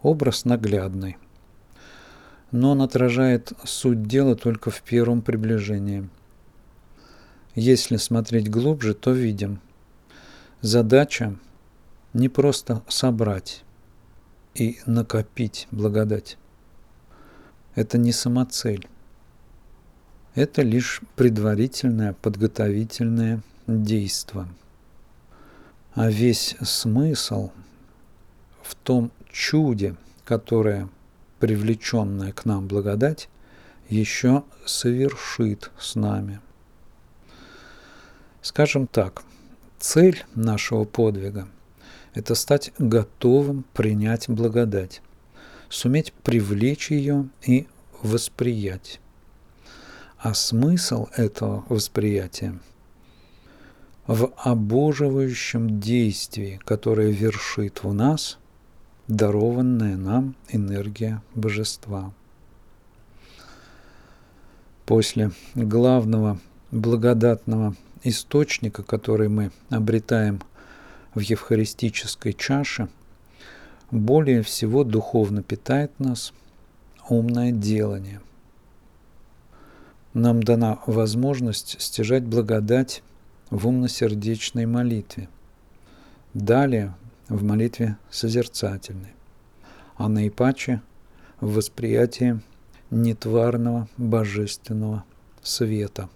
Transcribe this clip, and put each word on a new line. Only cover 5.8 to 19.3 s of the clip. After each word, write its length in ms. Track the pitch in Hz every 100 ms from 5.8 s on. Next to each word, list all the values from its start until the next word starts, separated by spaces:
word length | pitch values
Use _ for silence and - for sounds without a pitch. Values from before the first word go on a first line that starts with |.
| 101 98 95 - _ - - - - - - - - - - - -
Если 420 | 117 117 127 - 113
смотреть 540 | - 117 110 117 107
глубже, 420 | 110 135 151 113
то 200 | 104 123
видим. 480 | 127 120 101 101 98 - _ _ - _ - - - - -
Задача — 760 | 110 120 110 131 147 - 123 95 - - - _ - - -
не 160 | 117 127
просто 540 | 131 147 135 - 113 -
собрать 800 | - 131 113 107 95 - - - - - - - - - - _
и 240 | - 113 -
накопить 840 | - 117 113 110 110 - 110 - -
благодать. 680 | 107 104 104 107 107 - - - _ - - - - - - - - - - -
Это 220 | - 110 120
не 160 | 120
самоцель. 760 | 117 127 123 123 - 117 101 - - - - -